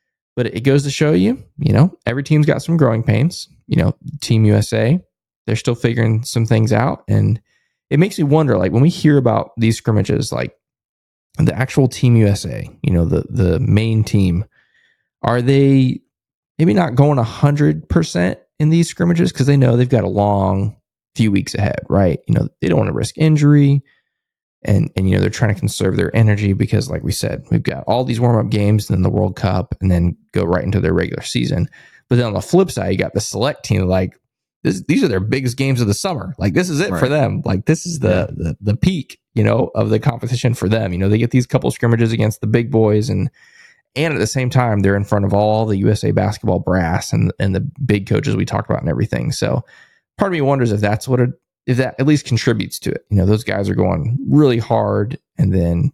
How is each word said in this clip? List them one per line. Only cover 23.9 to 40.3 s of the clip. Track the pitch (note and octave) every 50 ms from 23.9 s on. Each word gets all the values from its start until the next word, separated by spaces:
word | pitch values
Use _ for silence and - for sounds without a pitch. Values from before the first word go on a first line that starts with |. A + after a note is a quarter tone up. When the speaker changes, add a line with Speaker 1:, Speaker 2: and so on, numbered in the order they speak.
| _ _ _ _ _ _ _ _ _ _ _ _ _ _ -
Speaker 1:
And, | - G2+ G2+ - - -
and, | F#2+ F#2+ F#2+
you | F#2+
know, | G2
they're | F#2+ F#2+
trying | G2+ - A#2+ G#2 G2+
to | -
conserve | - A2 - - G2+ F#2+ -
their | - F2+ - -
energy | - A2 G#2+ G#2 G2+ G#2 G2 G2
because, | - A2+ - - G#2+ A#2 -
like | - - -
we | -
said, | G2+ - - - - - - -
we've | E3+ D#3+
got | - - - C2 -
all | - G#2+ B2 B2+
these | B2+ A#2+ A2+
warm-up | B2 A#2+ A#2+ A2 - G#2+
games | G#2+ G#2 G2+ G#2 G#2+ G#2+ - -
and | F#2+ F#2
then | F#2
the | F#2+
World | G#2+ G2+ G2 F#2+ F#2
Cup | - - F#2+ F#2 F#2 - - - -
and | G2 F#2+
then | F2+ E2+ F2 F2 - - _ _
go | - F#2+ F#2
right | E2+ F2 F2+ -
into | F#2+ G2+ F#2+
their | E2 E2 F2
regular | F2 F2 - - -
season. | - - - - - - - F2 - - - - - - - _ _ _
But | B2
then | A#2+ A#2+
on | A2+ G2+
the | -
flip | - - - F3+ F#3+ -
side, | - - F#2 F#2+
you | G2 F#2+
got | F#2 - -
the | G2+
select | - - - G2 A#2 C#3+ D3+ - -
team, | - G#2 G2 F#2
like, | F#2 F#2 F#2 F#2 F#2 - _ _ _ _ _ _ _ _ _ -
this, | - - - - -
these | D#3+ C4+ B3
are | C#3+
their | G2 F#2
biggest | G2 A2 B2 C#3 C3 B2 A#2+ B2+
games | C3+ C3+ C3 A#2+
of | A#2+ G2+
the | G2+
summer. | - - F#3+ F3 A#2+ F#2+ F#3 C3 -
Like, | F3 G3+ -
this | D#3+ F3+ F3+
is | D3+ C#3
it | F#3+ G3+
for | F#3
Speaker 2:
Right. | - B2+ B2+
Speaker 1:
them. | D3 D3+ C3 G2+ G2+ F#2+ -
Like, | - - F#2+ - -
this | D#3+ - -
is | F3 E3 D3
the, | B2+ G2+ F#2+ F#2 - -
Speaker 2:
Yeah. | - - E2
Speaker 1:
the, | D#2+ - -
the | G2+ G#2+ G#2
peak, | - - F3+ F#3+ D#3 - - - - _ _ -
you | A2+ G#2
know, | G#2+ A2 A#2+ - - -
of | A2 G#2+ G#2+
the | A2 A2
competition | - - A#2+ A#2 - A#2+